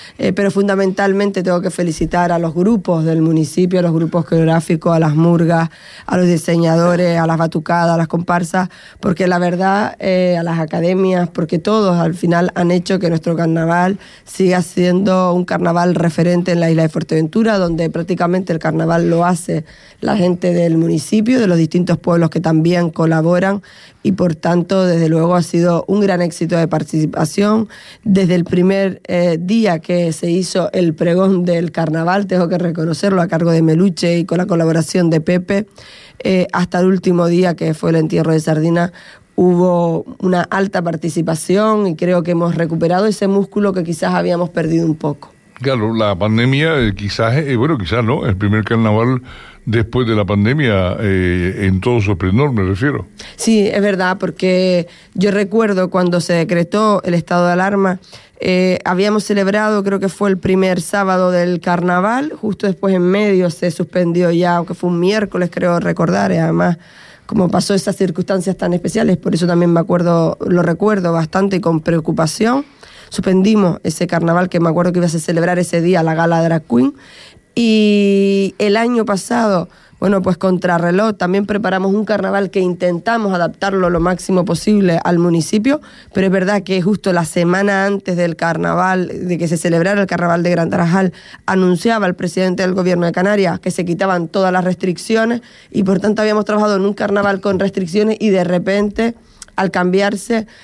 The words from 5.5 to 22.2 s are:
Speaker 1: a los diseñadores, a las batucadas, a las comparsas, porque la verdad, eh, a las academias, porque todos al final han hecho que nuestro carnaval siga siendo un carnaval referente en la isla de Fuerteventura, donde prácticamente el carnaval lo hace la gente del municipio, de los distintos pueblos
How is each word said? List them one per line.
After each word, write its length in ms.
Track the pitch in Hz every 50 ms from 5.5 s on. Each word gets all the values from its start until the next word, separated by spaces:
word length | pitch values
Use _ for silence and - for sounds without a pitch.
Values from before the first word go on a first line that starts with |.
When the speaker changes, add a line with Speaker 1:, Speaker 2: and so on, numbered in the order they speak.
| 170 165 165 160 - - - - - - -
Speaker 1:
a 100 | - -
los 100 | 180 180
diseñadores, 920 | 175 175 160 - - 170 170 170 165 160 165 170 180 175 175 180 175 170 165
a 80 | 165 160
las 100 | 185 160
batucadas, 580 | 165 165 - 170 160 - 170 170 170 170 170
a 20 | 165
las 100 | 165 160
comparsas, 600 | - 170 175 - 175 175 180 165 - 185 180 175 - - - - - -
porque 260 | - 196 175 160 190 180
la 120 | 180 175
verdad, 580 | 180 175 175 175 190 190 196 202 - - - -
eh, 380 | - 196 185 185 185 180 175 170
a 40 | 170
las 160 | 170 165 165
academias, 680 | 160 156 - 175 165 175 185 185 190 190 185 180 175 170
porque 320 | - - 175 156 - 175
todos 380 | - 202 208 220 208 190 175 175
al 160 | 165 170 185
final 400 | 180 - 170 170 170 175 180 -
han 160 | 185 175 170
hecho 260 | 180 180 175 - 196 185
que 120 | 185 170
nuestro 260 | 165 160 - 175 165
carnaval 640 | 156 170 165 165 165 165 165 170 175 175 185 202 190 - - - - -
siga 380 | - - - 190 185 180 180
siendo 720 | 170 - - - 180 180 180 180 196 185 185 185 185 180 175
un 100 | 180 180
carnaval 520 | 175 180 180 180 175 170 175 175 180 175
referente 580 | 160 165 170 160 - 165 175 175 175 175 185 175
en 80 | 170
la 80 | 170 165
isla 140 | 165 160 160
de 60 | 156
Fuerteventura, 680 | - - - - 160 160 160 151 156 220 226 226 214 196
donde 320 | 185 170 165 160 170 160
prácticamente 640 | 151 165 165 170 185 170 180 170 180 185 190 185 175
el 60 | 160
carnaval 500 | - 160 156 160 160 160 170 170 170 170
lo 160 | 170 165 175
hace 400 | 175 185 175 - - 170 156 156 - - - - - - -
la 160 | - - -
gente 380 | 214 175 180 180 175 185 180 175
del 240 | 175 170 170 165 165
municipio, 640 | 165 165 170 160 156 - - 220 214 226 254 254
de 60 | 226 196
los 100 | 175 165
distintos 400 | 165 160 - 180 180 180 170 -
pueblos 320 | - 185 170 170